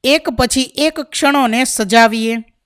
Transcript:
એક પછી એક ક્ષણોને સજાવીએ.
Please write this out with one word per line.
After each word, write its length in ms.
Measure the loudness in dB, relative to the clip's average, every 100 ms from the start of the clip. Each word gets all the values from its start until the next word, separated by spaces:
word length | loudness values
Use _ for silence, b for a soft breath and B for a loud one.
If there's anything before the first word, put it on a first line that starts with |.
એક 260 | 2 0 -2
પછી 420 | -2 -2 -2 -4 -2
એક 240 | -2 -2
ક્ષણોને 640 | -10 -2 0 2 0 0
સજાવીએ. 720 | -2 -2 2 4 4 2 -4 -4 -10 _